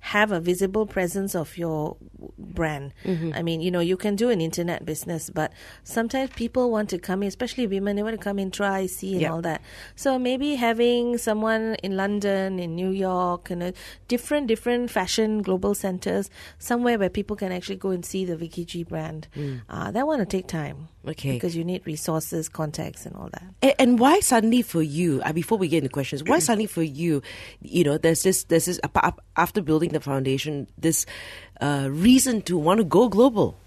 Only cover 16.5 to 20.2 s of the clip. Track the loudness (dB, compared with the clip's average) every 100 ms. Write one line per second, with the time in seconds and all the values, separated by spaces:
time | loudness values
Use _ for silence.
16.5 | -16 -4 0 2 2 0 -2 -4 -4 -4
17.5 | -6 -6 -6 -4 -4 -4 -4 -4 -4 -6
18.5 | -8 -8 -8 -6 -6 -6 -10 -12 -8 -8
19.5 | -8 -10 -8 -4 -2 0 0